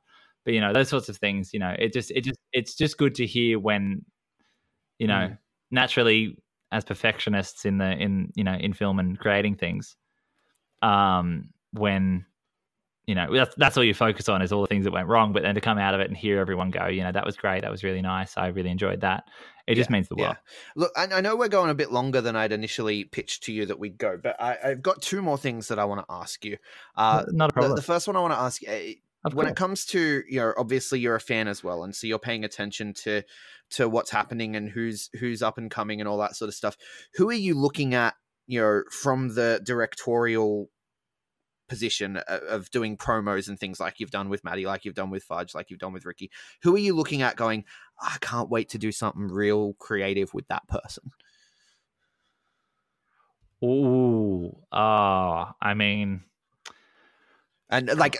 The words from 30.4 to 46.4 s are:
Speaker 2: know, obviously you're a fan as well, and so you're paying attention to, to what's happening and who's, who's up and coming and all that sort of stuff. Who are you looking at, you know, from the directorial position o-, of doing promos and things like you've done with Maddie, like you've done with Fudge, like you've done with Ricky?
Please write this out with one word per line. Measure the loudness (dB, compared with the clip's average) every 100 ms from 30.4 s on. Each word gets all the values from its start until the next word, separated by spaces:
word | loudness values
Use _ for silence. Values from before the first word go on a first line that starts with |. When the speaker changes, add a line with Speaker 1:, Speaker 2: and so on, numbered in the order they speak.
Speaker 2:
know, | 0 0
obviously | 0 0 0 0
you're | 2 0
a |
fan | 0 0 0
as | -4
well, | -6 -6
and | -6 -8
so | -4
you're | -4
paying | -4 -6
attention | -6 -6 -8 -6 -8
to, | -8 -4 -2 -4 -12 -20 -20 _
to | 0 2
what's | 2 0
happening | -2 -2 -4 -6 -4
and | -6
who's, | -4 -6 -6 -10 -8
who's | -6 -2
up | -2 -2
and | -6
coming | -6 -6 -4
and | -4
all | -2
that | -2 -4
sort | -8
of |
stuff. | -6 -6 -6 -12 -20 -8
Who | 0 2
are |
you | 2 0
looking | 2 0 0 0
at, | 2 2 -2 _ _ -6
you | 0
know, | 2 2 0
from | -4 0 0 0
the | 0 2 0
directorial | 0 -2 -2 -4 -2 0 2 2 2 0 -4 _ _ _ _ _ _ _ _ _ -16
position | -6 -2 -2 -4 -6 -6
o-, | -6 -4
of | -6 -4
doing | -2 -2 -4
promos | -2 0 0 -2 -4
and | -8
things | -10 -6
like | -8 -8
you've | -8
done | -6 -4
with | -6
Maddie, | -6 -6 -4
like | -6
you've | -8 -8
done | -6
with | -8
Fudge, | -8 -8 -8
like | -10 -14
you've | -12
done | -12
with | -12
Ricky? | -14 -14 -16 -16